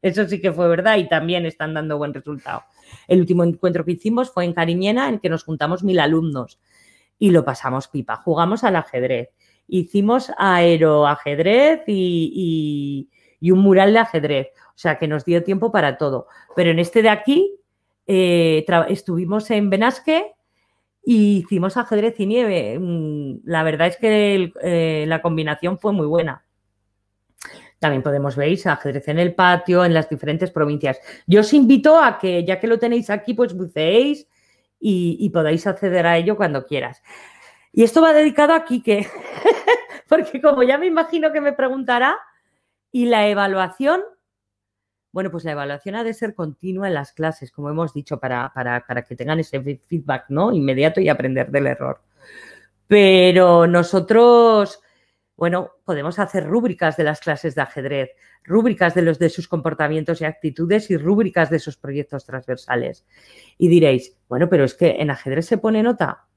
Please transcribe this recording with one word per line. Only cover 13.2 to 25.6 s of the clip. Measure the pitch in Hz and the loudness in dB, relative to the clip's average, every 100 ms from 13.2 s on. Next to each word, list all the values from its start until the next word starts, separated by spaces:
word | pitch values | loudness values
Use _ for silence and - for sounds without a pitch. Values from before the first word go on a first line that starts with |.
| _ _ | _ _
y | 170 | 2
un | 185 | 4
mural | 196 190 196 | 6 6 6
de | 220 | 4
ajedrez. | 226 165 147 143 135 _ _ | 2 -2 -2 -2 -4 _ _
O | _ | _
sea, | 170 156 | -4 -2
que | 160 | -2
nos | 151 139 | -4 0
dio | 170 | -2
tiempo | 170 190 226 | 0 -2 -2
para | 220 151 135 | 0 0 -2
todo. | 147 131 - - _ - | -4 -4 -8 -20 _ -2
Pero | 170 | 2
en | 165 | 2
este | 170 226 | 2 2
de | 220 | 2
aquí, | 208 - 294 403 403 _ _ _ _ - | 2 0 0 0 -4 _ _ _ _ -2
eh, | 190 185 175 165 156 156 | 0 2 2 2 0 2
tra-, | 175 165 | 0 0
estuvimos | 196 - 170 180 208 214 | -4 -4 -6 -4 -6 -2
en | 220 208 | -2 0
Benasque | 190 226 262 - 320 415 _ _ _ _ _ _ _ | 0 0 -2 -2 -2 -2 _ _ _ _ _ _ _
y | - 226 208 202 | 0 2 4 2
hicimos | 175 196 185 190 | 0 -2 -2 -4
ajedrez | 233 214 220 226 | -2 -2 -2 -2
y | 196 | -2
nieve. | 226 233 180 107 120 | -2 0 -2 -4 -6
Mm, | 180 170 156 151 139 127 - | -6 -6 -6 -8 -8 -12 -6
la | 165 | -2
verdad | 160 156 170 | -2 0 -2
es | 180 | 0
que | 226 214 208 196 | 0 2 2 0
el, | 175 - | -2 -4
eh, | 185 170 160 156 151 | -2 0 0 -2 -2
la | 160 | -2
combinación | 170 160 156 147 | -2 -4 -4 -4